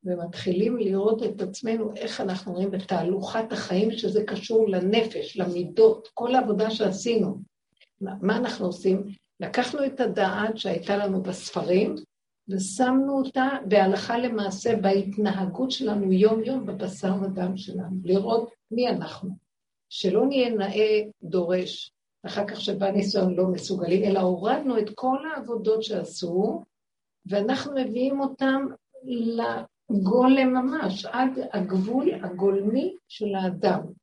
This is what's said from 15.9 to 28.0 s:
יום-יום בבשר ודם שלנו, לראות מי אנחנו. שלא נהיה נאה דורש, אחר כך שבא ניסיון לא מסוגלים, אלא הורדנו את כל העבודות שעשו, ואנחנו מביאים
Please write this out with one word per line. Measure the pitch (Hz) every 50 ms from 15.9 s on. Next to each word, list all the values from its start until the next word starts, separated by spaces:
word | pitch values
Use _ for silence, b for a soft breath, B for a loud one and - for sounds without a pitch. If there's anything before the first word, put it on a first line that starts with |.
| 208 202 196 190 185
יום-יום | 185 202 214 220 226 220 240 269 254 208
בבשר | 190 190 190 190 185 - - - 185 190 190 190
ודם | 190 190 185 185 185 190
שלנו, | - - - - 185 185 175 190 185 180
לראות | 170 185 196 202 226 226 233 226 - - _ _ _
מי | 220 233 247 240
אנחנו. | 202 170 160 156 - - - 185 190 - _ _ _ _ _ _ _ _ _ _
שלא | - - - 190 180 214 254
נהיה | 269 277 269 247 240 226
נאה | 214 190 196 202 214 214 214 214 214 214 208 - _ -
דורש, | 170 160 185 175 170 180 185 180 170 - - - - _ _ _ _ _ _ _
אחר | 185 - 196 202
כך | 208 214 -
שבא | - 208 190 - 196 196
ניסיון | 202 202 185 - - 202 185 185 180
לא | 170 185
מסוגלים, | 185 180 156 - - 196 180 180 160 175 196 -
אלא | 196 190 196
הורדנו | 185 185 180 175 180 220 262 311 294 269 240 220
את | 208 208 -
כל | - - 254 262 269 294 320 311
העבודות | 277 226 226 240 214 190 214 220 220 -
שעשו, | - 214 180 165 - - - - 175 170 185 208 226 311 330 - _ _ _ _ _ _ _ _ _ _ _ _
ואנחנו | 185 185 202 202 226 262 262 - 285 285
מביאים | 269 254 214 214 247